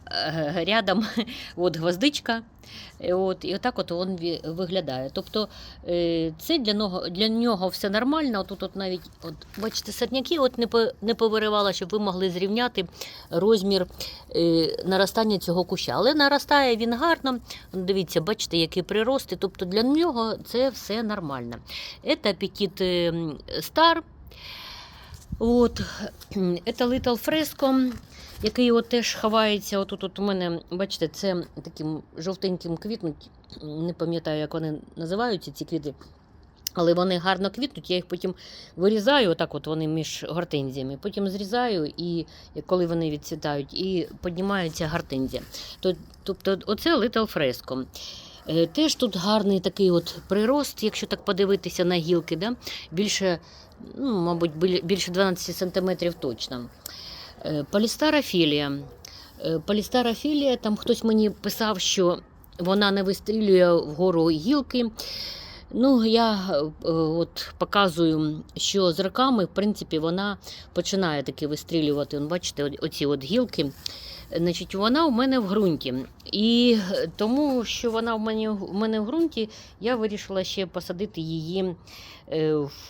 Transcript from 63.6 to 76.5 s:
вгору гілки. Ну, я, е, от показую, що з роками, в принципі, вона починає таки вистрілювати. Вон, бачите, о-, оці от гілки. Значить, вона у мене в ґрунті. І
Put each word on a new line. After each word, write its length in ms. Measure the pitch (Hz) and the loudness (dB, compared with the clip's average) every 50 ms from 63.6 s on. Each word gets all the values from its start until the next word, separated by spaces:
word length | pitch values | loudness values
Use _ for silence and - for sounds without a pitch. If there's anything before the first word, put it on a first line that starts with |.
| 180 175 175 | 8 8 6
вгору 580 | 165 - 151 151 143 180 190 170 165 160 165 | 4 4 0 0 2 2 4 4 4 4 4
гілки. 600 | 165 156 151 220 294 294 262 - - 247 240 226 - - - - - - - - - - - - - - - - | 2 2 2 2 2 2 2 0 0 0 0 0 -4 -8 -10 -10 -10 -10 -10 -10 -10 -12 -14 -16 -16 -18 -14 -6
Ну, 340 | - 208 247 277 269 240 220 | 0 4 4 6 6 6 6
я, 460 | 226 220 233 233 226 214 196 185 190 | 6 6 6 4 4 2 2 0 0
е, 380 | 175 143 151 156 160 - - - | 0 0 0 -2 -4 -4 -2 0
от 580 | 165 165 160 156 160 170 165 160 - - - - - - | 2 2 2 2 2 0 0 -2 -4 -8 -12 -10 -6 -6
показую, 840 | 180 - - 208 202 185 151 165 170 160 156 156 156 151 156 156 - - - | -4 0 4 4 4 4 4 4 4 4 4 2 2 0 -2 -4 -10 -12 -8
що 360 | - - - - 196 185 180 - | -4 -4 0 2 4 4 4 2
з 80 | - | 2
роками, 440 | 190 190 185 - 254 269 254 214 180 | -2 0 2 2 4 4 4 4 2
в 40 | - | 0
принципі, 500 | - - 202 214 196 - - - - 156 | 0 0 0 0 0 -2 -4 -4 -2 0
вона 400 | 156 165 175 190 202 208 196 180 - - - - - - - | 0 0 0 0 -2 -4 -6 -8 -12 -16 -18 -18 -18 -6 -4
починає 500 | 180 170 - - 196 190 170 151 143 135 | -4 -2 0 0 2 2 2 2 0 -2
таки 240 | 135 131 - 156 | -4 -6 -4 -4
вистрілювати. 720 | 143 151 147 - - 165 165 151 147 143 143 143 - 147 143 | -4 -4 -6 -4 -2 0 2 2 2 2 0 0 -2 -4 -4
Вон, 100 | 143 151 | -4 -2
бачите, 360 | 175 180 - - - - 143 | -4 -4 -4 -6 -4 -4 -4
о-, 200 | 147 196 - - | -4 -4 -4 -6
оці 200 | 160 - - 151 | -6 -4 -2 0
от 180 | 143 147 143 131 | 0 0 -2 -2
гілки. 480 | 135 185 247 247 - - - 151 139 - - - - - - - - - - - - - | 0 0 0 0 0 0 -2 -2 -2 -4 -8 -12 -14 -12 -12 -14 -16 -16 -16 -14 -8 -2
Значить, 380 | 165 170 175 170 - 185 - - | 0 0 0 0 -2 -6 -6 -4
вона 320 | 190 202 226 254 302 339 | 0 0 2 4 4 4
у 40 | 311 | 4
мене 280 | 240 220 262 269 262 254 | 2 2 2 2 2 2
в 100 | 214 175 | 2 2
ґрунті. 460 | 196 220 202 180 156 123 - 135 123 131 127 - - - - | 2 2 4 2 2 0 -2 -4 -4 -4 -6 -10 -14 -18 -12
І 540 | - - - 214 226 | -6 -2 0 2 4